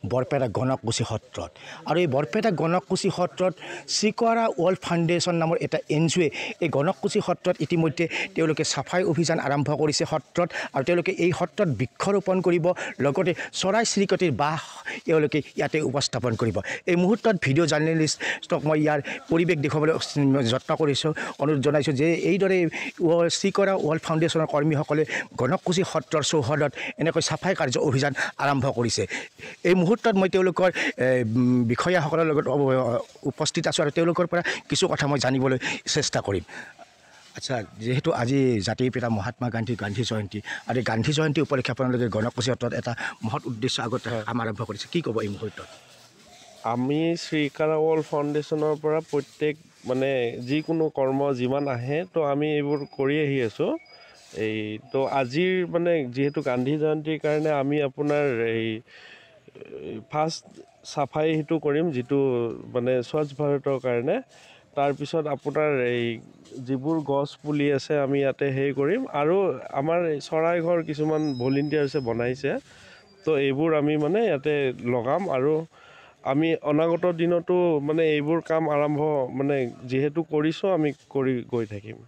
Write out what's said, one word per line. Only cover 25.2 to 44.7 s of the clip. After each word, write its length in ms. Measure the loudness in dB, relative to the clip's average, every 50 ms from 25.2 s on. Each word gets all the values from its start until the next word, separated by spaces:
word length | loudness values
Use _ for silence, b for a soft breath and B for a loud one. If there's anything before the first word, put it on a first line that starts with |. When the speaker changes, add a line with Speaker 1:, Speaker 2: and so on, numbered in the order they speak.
| B B -4 -2
Speaker 1:
গণককুছি 420 | 0 0 0 0 0 0 0 0 0
সত্ৰৰ 400 | 0 -2 -4 -4 0 -2 0 0 2
চৌহদত 400 | 0 2 2 2 0 0 0 0 -2 B B B B B
এনেকৈ 200 | -2 0 2 0 0 0
চাফাই 240 | -2 -2 -2 -2 0 0
কাৰ্য 160 | 0 0 0 0 0 2
অভিযান 240 | 2 2 2 0 0 B B B B -2
আৰম্ভ 280 | 0 0 2 2 0 0 0 0
কৰিছে। 260 | 0 0 0 -2 -2 -4 B B B B _ B B B B B 2
এই 120 | 4 4 6
মুহূৰ্তত 320 | 6 4 2 2 2 2 2
মই 140 | 4 2 4
তেওঁলোকৰ, 400 | 4 4 2 2 2 4 2 2 2 B B -2 B 0
এ, 100 | 2 2 4 4 2
উম, 400 | 2 2 2 4 4 4 4 4 2
বিষয়াসকলৰ 540 | 0 0 0 2 2 2 2 0 0 2 2
লগত 200 | 2 2 2 2 2
অ-, 100 | 2 2
অ-, 440 | 2 4 4 2 2 2 0 -2 -4 -6 -16 -8 -8 -8
উপস্থিত 320 | -4 -2 -4 -2 -2 -2 -2 -2
আছোঁ 140 | 0 0 0
আৰু 80 | 0
তেওঁলোকৰ 340 | 2 2 2 2 2 0 0
পৰা 160 | 0 0 -2 -2 B B B B _
কিছু 160 | -2 0 2 0
কথা 180 | 0 0 0 0
মই 120 | 0 2
জানিবলৈ 380 | 2 2 2 2 2 2 0 0 B B B B B -4
চেষ্টা 320 | -2 -2 -2 0 -2 -2
কৰিম। 240 | -2 0 -2 -2 -2 B B B B B B B -20 _ _ _ -20 -20 -20 -20 -20 -18 -16 -14
আচ্ছা, 180 | -8 -6 -6 -6 -6 -8 -12 -8
যিহেতু 300 | -4 -2 -2 0 0 0
আজি 280 | 0 0 0 2 4 4 4 4 4 2
জাতিৰ 280 | 0 -2 0 0 0 0
পিতা 180 | 0 -2 -2 0
মহাত্মা 380 | 0 -2 -2 -6 -6 _ -6 -4
গান্ধী, 240 | -2 -2 -2 -2 -4
গান্ধী 280 | -4 -4 -6 -4 -4 -2
জয়ন্তী, 360 | -2 -2 -4 -4 -6 -8 -10 B B B B B B
আৰু 100 | -2 -2
এই 80 | 0 0
গান্ধী 200 | 0 0 0 0 2
জয়ন্তী 260 | 2 2 2 2 0
উপলক্ষে 300 | 0 2 0 -2 0 -2
আপোনালোকে 360 | -2 -2 0 0 0 0 0 0
গণককুছি 420 | 0 0 -2 -2 -2 -2 -2 -2
সত্ৰত 220 | -2 -2 -2 -4 -4
এটা 200 | -4 -4 -4 -6 B B B B B -6
মহৎ 180 | -4 -4 -4 -4
উদ্দেশ্য 320 | -6 -8 -4 -4 -4 -2 -2
আগত 220 | -4 -2 -4 -4 -4 -4
Speaker 2:
হয়। 160 | -6 -4 -4
Speaker 1:
কাম 140 | -4 -4 -4
আৰম্ভ 180 | -4 -4 -4 -6
কৰিছে, 240 | -6 -8